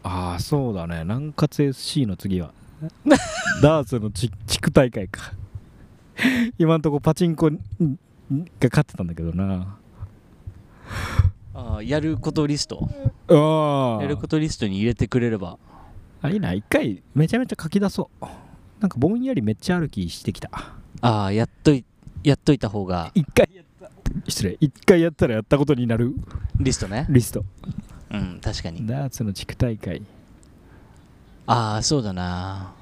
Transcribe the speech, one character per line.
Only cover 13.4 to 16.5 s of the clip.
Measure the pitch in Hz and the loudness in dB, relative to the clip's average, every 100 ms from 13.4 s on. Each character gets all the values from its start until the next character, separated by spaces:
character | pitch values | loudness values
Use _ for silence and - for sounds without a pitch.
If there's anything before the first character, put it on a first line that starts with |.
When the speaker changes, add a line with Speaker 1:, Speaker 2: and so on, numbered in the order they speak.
| 156 156 151 139 131 110 | 6 2 2 2 0 0
Speaker 2:
や | 143 | -2
る | 147 | -4
こ | - | -2
と | 156 | -2
リ | 156 | -2
ス | - | -2
ト | 101 | -2
に | 190 | 0
入 | 113 | 0
れ | 120 | 0
て | 143 | 0
く | 127 | 2
れ | 117 | 2
れ | 110 | -2
ば。 | 90 - - - - - - - | -6 -12 -20 -20 -20 -20 -20 -6
Speaker 1:
あ、 | 147 | -2
い | 202 | -2
い | |
な。 | 180 | 0